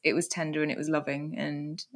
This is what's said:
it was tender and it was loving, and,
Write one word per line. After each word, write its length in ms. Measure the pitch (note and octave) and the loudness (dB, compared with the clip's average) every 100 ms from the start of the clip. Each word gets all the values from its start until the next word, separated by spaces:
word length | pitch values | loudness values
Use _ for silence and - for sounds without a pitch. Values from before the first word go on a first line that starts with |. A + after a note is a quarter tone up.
it 80 | D#3 | 2
was 160 | C#3+ - | 4 2
tender 340 | F3 D#3+ D3+ | 0 0 0
and 80 | D3+ | 0
it 80 | - | 0
was 100 | D3+ | 0
loving, 460 | D3+ C#3+ C#3+ D3+ D#3+ | 0 0 -2 -2 -2
and, 480 | D3 D3 D3+ D#3+ - | -2 -2 -4 -6 -10